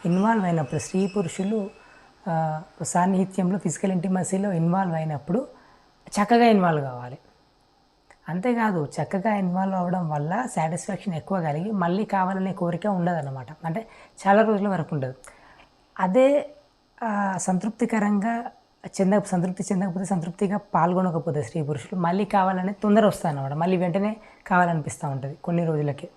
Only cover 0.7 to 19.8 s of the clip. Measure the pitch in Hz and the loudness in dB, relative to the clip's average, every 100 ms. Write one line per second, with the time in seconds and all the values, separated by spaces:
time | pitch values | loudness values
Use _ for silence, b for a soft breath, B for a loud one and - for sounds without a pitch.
0.7 | 156 - 190 196 202 170 - 190 220 196 | -4 -2 -2 0 -2 -4 -4 -2 -2 -4
1.7 | B B B B _ - 165 160 156 170 | B B B B _ -4 -2 0 -4 -10
2.7 | - 156 175 185 185 190 190 180 196 170 | -10 -2 2 2 2 0 0 0 0 -2
3.7 | - 196 185 190 190 165 190 202 175 165 | -2 -2 0 0 -2 0 -2 0 0 2
4.7 | 185 190 160 156 143 - 220 285 b b | 2 0 -2 -4 -6 -2 -2 -2 b b
5.7 | b b b - - 196 233 240 214 175 | b b b -8 -2 4 6 8 6 6
6.7 | 156 135 123 123 139 _ _ _ _ _ | 2 -2 -8 -12 -16 _ _ _ _ _
7.7 | _ _ _ _ - - 170 247 233 220 | _ _ _ _ -18 -6 -2 0 0 0
8.7 | 180 160 - 147 196 208 208 185 180 190 | 0 -2 -4 -4 -2 0 0 0 0 0
9.7 | 190 180 180 165 151 147 196 254 - 160 | 0 -2 -2 -2 -2 -2 -4 -4 -2 -2
10.7 | 170 - 185 - 160 - 196 160 147 196 | -4 -6 -6 -6 -8 -4 -4 -2 -2 -2
11.7 | 208 170 185 196 196 185 190 190 - 175 | -2 0 0 0 0 0 0 -4 -2 -2
12.7 | 170 208 190 170 170 139 131 120 156 165 | -2 -2 0 0 -2 -4 -10 -14 -10 -6
13.7 | 170 220 B B - 190 202 220 208 202 | -6 -8 B B -4 4 6 6 2 0
14.7 | 185 143 151 131 131 B B B B B | -2 -2 -4 -4 -8 B B B B B
15.7 | _ _ - 185 220 262 285 - - _ | _ _ -2 2 6 6 4 0 -14 _
16.7 | _ _ - 233 202 202 185 - 185 214 | _ _ -8 -4 0 0 -2 0 0 -2
17.7 | - 226 220 202 202 220 233 240 - _ | -2 0 2 2 2 0 -4 -8 -14 _
18.7 | _ - - 185 208 202 180 185 180 190 | _ -12 0 4 4 2 -2 -2 -4 -2
19.7 | 190 | -2